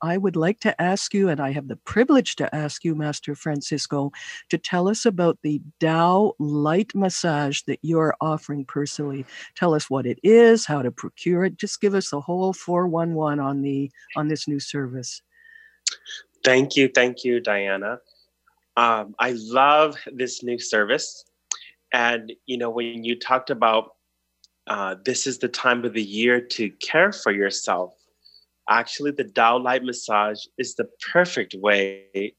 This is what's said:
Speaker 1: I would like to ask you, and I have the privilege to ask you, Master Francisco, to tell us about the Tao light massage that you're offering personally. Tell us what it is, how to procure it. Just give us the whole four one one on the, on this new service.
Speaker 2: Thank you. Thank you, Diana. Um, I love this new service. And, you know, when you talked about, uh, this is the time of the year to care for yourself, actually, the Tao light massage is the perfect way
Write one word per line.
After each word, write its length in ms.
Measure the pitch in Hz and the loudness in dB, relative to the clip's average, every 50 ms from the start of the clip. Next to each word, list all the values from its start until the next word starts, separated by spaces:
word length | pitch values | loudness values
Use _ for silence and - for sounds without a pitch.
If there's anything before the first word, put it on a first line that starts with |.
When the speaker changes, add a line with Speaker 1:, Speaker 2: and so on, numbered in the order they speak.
Speaker 1:
I 160 | - 165 175 | -4 -2 0
would 180 | 196 196 190 170 | 0 0 0 0
like 240 | 165 160 180 208 - | 2 0 0 0 0
to 200 | - 220 - - | 0 -2 0 0
ask 320 | 170 180 190 202 - - - | 0 0 0 -2 -4 -2 0
you, 160 | 202 196 180 | 2 2 2
and 100 | 151 139 | 2 0
I 120 | 143 135 | -2 -4
have 160 | 139 147 139 | -4 -4 -6
the 80 | 131 117 | -8 -12
privilege 600 | - - - - 214 254 269 302 262 180 - - | -12 -8 -2 2 2 4 6 6 4 4 2 -2
to 180 | - 151 - - | -4 -4 -4 -2
ask 280 | 151 151 147 - - - | -4 -4 -4 -6 -4 -4
you, 120 | 170 160 | -4 -2
Master 400 | 151 151 151 143 - - - 147 | -2 -4 -4 -6 -8 -8 -10 -10
Francisco, 760 | - - 160 147 143 135 - 156 139 - - 147 143 139 143 - - - - - - - - | -6 -6 -4 -4 -4 -4 -4 -6 -6 -4 -4 -2 -2 -2 -4 -6 -10 -16 -16 -16 -14 -6 -4
to 80 | - | -4
tell 300 | 165 - - - 180 180 | -2 -2 -2 -2 0 0
us 180 | 196 220 - - | 0 0 2 0
about 320 | 233 190 175 175 170 160 - - | 0 2 2 2 2 2 0 -2
the 180 | 156 151 143 - 151 - - | -4 -4 -4 -6 -10 -6 -2
Tao 540 | 165 160 160 165 170 175 185 190 214 208 - - | 0 2 2 4 4 4 4 4 4 2 0 -2
light 560 | 151 147 147 147 147 151 160 190 220 - - | -4 -2 0 0 2 2 2 2 0 0 0
massage 640 | 196 196 185 - - - 170 151 147 147 139 143 - - | 0 0 0 0 0 -2 0 0 0 0 -2 -4 -4 -4
that 100 | - 135 - - | -6 -6 -4 -2
you're 320 | 156 165 165 160 151 - - | 0 0 2 2 2 0 0
offering 440 | - 156 156 156 - - 147 147 135 | -2 -2 -2 -4 -6 -8 -8 -8 -8
personally. 580 | - - 143 143 143 - - 147 143 139 139 131 - - - - - - | -6 -6 -6 -4 -4 -6 -6 -6 -6 -6 -8 -10 -12 -14 -20 -20 -14 -6
Tell 220 | - 185 175 156 | -2 2 2 2
us 120 | 151 - | 2 0
what 200 | - 131 135 120 | -2 -4 -2 -2
it 100 | 120 117 - - | -2 -4 0 4
is, 420 | 185 220 233 233 226 226 226 - | 8 8 10 10 8 8 6 2
how 160 | - 151 143 | -2 -2 -2
to 80 | 127 123 | -2 -4
procure 560 | - - - - _ - - 175 180 175 185 | -4 -6 -14 -14 _ -6 -2 0 0 2 2
it. 120 | 190 - | 0 -2
Just 220 | - - 202 - - | -4 -8 -8 -6 0
give 140 | - 202 196 | 0 2 2
us 160 | 196 185 - | 2 -2 -2
the 120 | - 147 | -6 -6
whole 320 | 143 - 175 180 185 190 185 | -4 -4 -2 -2 0 -2 -2
four 340 | - - - 175 175 185 | -4 -4 -2 0 0 2
one 260 | 180 160 165 165 165 165 | 2 0 0 0 0 0
one 260 | 156 156 151 147 147 | 0 0 0 0 -2
on 220 | 139 139 139 139 | -2 -2 -2 -2
the, 300 | 139 139 139 139 139 135 _ _ - - - | -2 -2 -2 -2 -4 -6 _ _ -18 -10 -6
on 120 | - 151 | -4 -2
this 200 | 151 156 143 - | -2 -2 -4 -4
new 120 | - 147 139 | -4 -6 -6
service. 600 | - - - 147 135 123 127 131 120 - - - _ _ _ _ _ - - - - _ _ _ - - - - - - - - - _ _ _ - | -6 -6 -6 -6 -6 -6 -8 -10 -10 -10 -12 -14 _ _ _ _ _ -20 -20 -20 -20 _ _ _ -6 -6 -6 -8 -16 -18 -18 -18 -18 _ _ _ 4
Speaker 2:
Thank 320 | 131 131 127 139 135 - | 6 6 6 4 4 4
you. 120 | 143 135 | 4 4
Thank 360 | 127 - 135 123 123 120 - - | 4 6 4 4 4 0 -2 -2
you, 160 | 123 120 120 | 0 0 0
Diana. 600 | 120 113 104 101 98 98 98 98 101 107 120 123 _ _ _ _ _ _ _ _ _ _ _ _ _ _ - | 0 0 -2 0 0 -2 -2 -2 -4 -6 -8 -8 _ _ _ _ _ _ _ _ _ _ _ _ _ _ 0
Um, 360 | 123 120 117 113 110 104 104 104 - | 2 4 4 4 2 -2 -6 -4 -2
I 160 | 120 127 123 | -2 -2 -2
love 580 | 113 107 110 120 131 135 143 147 151 156 151 143 - - - | -4 -6 0 2 4 6 6 6 6 4 2 0 -8 -14 -12
this 300 | 139 123 123 120 - - | -6 -6 -4 -4 -6 -8
new 160 | 123 120 120 | -6 -6 -6
service. 680 | 120 - - - 107 104 104 127 156 - - - - - _ _ _ _ - - - - - - _ _ - - | -6 -4 0 0 0 2 2 0 -2 -2 -6 -12 -16 -20 _ _ _ _ -12 -12 -12 -12 -20 -20 _ _ -4 0
And, 400 | 123 120 120 120 117 110 110 117 _ - | 0 2 2 0 -2 -6 -10 -18 _ -10
you 100 | - 127 | -8 -6
know, 140 | 120 120 117 | -4 -4 -4
when 320 | 113 120 120 117 117 117 113 | -4 -4 -6 -6 -6 -6 -4
you 120 | 117 120 | -4 -4
talked 360 | 117 - - 131 127 127 - | -4 -2 0 0 0 0 -2
about, 400 | 139 113 117 113 110 113 110 - _ _ _ _ _ _ _ _ _ _ _ _ _ _ - | -2 2 2 2 2 2 0 -4 _ _ _ _ _ _ _ _ _ _ _ _ _ _ -10
uh, 280 | - 107 104 98 95 95 92 98 | -8 -6 -4 -4 -6 -6 -6 -4
this 220 | 131 123 - - | -4 -4 -2 -4
is 100 | 139 123 | -6 -6
the 100 | - - | -4 -6
time 380 | 120 - - - 127 120 120 120 | -6 -4 -2 0 0 0 0 -2
of 80 | 120 104 | -4 -4
the 80 | 113 | -4
year 400 | 107 98 101 107 113 123 123 123 | -6 -4 -4 0 2 2 2 2
to 300 | 120 123 - - 113 98 - - | 0 -4 -6 -6 -6 -6 -6 -10
care 300 | - - - 156 180 208 | -8 -2 2 2 2 2
for 200 | 202 - - 107 | 0 -2 -2 -2
yourself, 600 | 101 101 98 98 - - - - 95 87 90 90 _ _ _ _ _ _ _ _ _ _ _ _ _ _ - | 0 0 0 -2 -2 -4 -2 -2 -2 -2 -2 -6 _ _ _ _ _ _ _ _ _ _ _ _ _ _ -2
actually, 440 | - 107 117 117 - - - 143 147 | 0 2 2 2 -2 -8 -6 -6 -6
the 120 | 143 143 127 | -4 -4 -6
Tao 360 | 104 - 127 113 117 123 123 | -4 0 2 4 4 4 2
light 240 | 127 123 127 131 123 | 0 0 -2 -2 -2
massage 560 | 127 120 - - - 107 104 107 107 107 104 - - _ | -6 -10 -8 -6 -2 0 0 0 0 -4 -8 -12 -16 _
is 160 | - 127 - - | -8 -8 -8 -4
the 160 | - - - _ - - - - | -6 -6 -8 _ -16 -8 0 2
perfect 400 | 175 180 175 - 127 101 - - 95 | 2 2 2 0 -6 -6 -6 -6 -2
way 720 | 98 104 101 101 98 98 98 98 98 98 98 98 101 107 _ | 2 2 4 4 2 0 -4 -8 -14 _ -6 -6 -6 -6 _